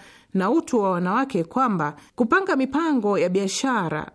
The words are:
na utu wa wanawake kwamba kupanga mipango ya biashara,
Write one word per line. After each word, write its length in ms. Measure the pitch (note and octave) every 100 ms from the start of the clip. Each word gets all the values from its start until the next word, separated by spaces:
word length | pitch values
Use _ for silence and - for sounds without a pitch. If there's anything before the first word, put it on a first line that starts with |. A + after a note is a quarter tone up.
| - - _
na 180 | F#3+ F#3+
utu 280 | D#4+ D#4+ A#3+
wa 120 | F#3+
wanawake 520 | F3+ F3+ A3 C4+ G3
kwamba 520 | E3 B3 C4 F#3 D3 - - -
kupanga 400 | A3+ F4+ F#4+ D4
mipango 600 | C4 C#4 E4 C4+ G#3 F#3+
ya 120 | F3
biashara, 800 | F#3 G3 - C4+ A#3 E3 D3+ D3+